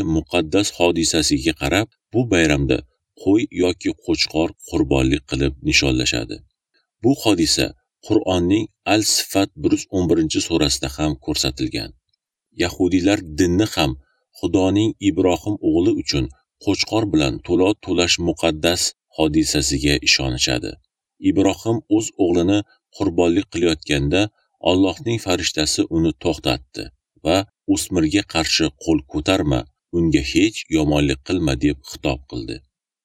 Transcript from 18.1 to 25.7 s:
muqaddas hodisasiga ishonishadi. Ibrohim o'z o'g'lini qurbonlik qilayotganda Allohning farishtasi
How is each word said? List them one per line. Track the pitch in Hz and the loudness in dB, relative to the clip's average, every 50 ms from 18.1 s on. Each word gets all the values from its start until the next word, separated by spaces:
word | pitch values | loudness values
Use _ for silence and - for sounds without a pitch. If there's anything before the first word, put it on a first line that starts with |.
| - - | 0 0
muqaddas | 85 85 78 - - 82 76 76 76 85 87 90 - - - _ _ _ | 0 -2 -2 0 0 -2 0 0 0 0 0 0 -2 -4 -6 _ _ _
hodisasiga | _ - 80 76 73 80 76 71 - 73 71 - 71 67 69 71 73 71 | _ -2 0 2 2 2 0 2 0 0 0 0 -2 -2 0 0 0 0
ishonishadi. | - - - - 67 65 62 64 - 67 64 62 - - - - _ _ _ _ _ _ _ _ | 0 -2 -2 -2 -2 -4 -2 -2 -2 -2 -2 -4 -4 -8 -12 -14 _ _ _ _ _ _ _ _
Ibrohim | - 95 87 85 98 98 92 - - 113 117 113 - | -2 0 2 2 2 2 0 -2 -2 -2 -2 -2 0
o'z | - 104 110 110 - - | 0 0 0 0 -2 -2
o'g'lini | - 98 85 87 90 85 92 101 104 101 - _ _ _ _ _ | 0 0 2 2 2 2 2 2 0 -2 -4 _ _ _ _ _
qurbonlik | - 104 95 85 85 87 85 85 98 98 | -4 -2 0 0 2 2 2 2 0 -2
qilayotganda | - - 85 87 85 80 - - - 76 71 69 73 80 95 104 110 - _ _ _ _ _ - | -2 -2 0 0 0 0 -2 -2 -2 -2 0 0 0 2 2 0 0 -4 _ _ _ _ _ 0
Allohning | 85 92 92 98 95 90 - 143 113 117 113 | 2 4 4 4 2 0 -4 -4 -4 -4 -4
farishtasi | - 98 90 90 92 - - 78 78 - | -2 -2 -2 -2 -2 -4 -2 -2 -2 -2